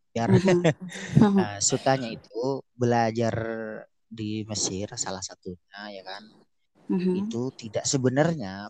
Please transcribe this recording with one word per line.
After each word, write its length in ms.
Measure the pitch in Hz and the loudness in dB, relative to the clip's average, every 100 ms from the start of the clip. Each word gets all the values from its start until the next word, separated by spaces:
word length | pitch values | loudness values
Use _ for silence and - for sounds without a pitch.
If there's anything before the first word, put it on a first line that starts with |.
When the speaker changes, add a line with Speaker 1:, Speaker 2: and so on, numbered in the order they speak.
| _ | _
Speaker 1:
Biar 180 | 117 117 | -2 4
Speaker 2:
Mhm. 0 | |
Speaker 1:
<laughs> 1040 | 185 185 180 170 - 180 - - - 214 196 | 6 6 4 4 2 -4 -12 2 6 6 6
Nah, 240 | 104 101 | 2 0
sukanya 480 | - 131 135 135 117 | 0 2 2 2 0
itu 520 | 92 - 113 131 135 - | -10 -10 -6 -4 -4 -8
belajar 600 | 120 120 120 113 113 113 113 113 113 110 110 110 _ _ | 0 2 4 2 2 0 0 -4 -6 -8 -12 -14 _ _
di 340 | 113 107 107 107 | -8 -6 -6 -6
Mesir 400 | 104 - 95 107 117 | -6 -4 -4 -6 -6
salah 240 | 98 95 | -6 -8
satunya 600 | - - 95 87 _ 101 104 | -10 -14 -14 -14 _ -16 -14
ya 100 | 98 | -14
kan. 200 | 92 98 107 - _ _ _ _ - | -14 -16 -16 -20 _ _ _ _ -4
Speaker 2:
Mhm. 240 | 190 185 180 | 0 0 0
Speaker 1:
Itu 380 | - 117 127 - | -2 -4 -6 -8
tidak, 300 | 113 113 - | -8 -6 -2
sebenarnya 800 | 139 123 131 165 160 98 98 | 0 2 4 2 0 -6 -10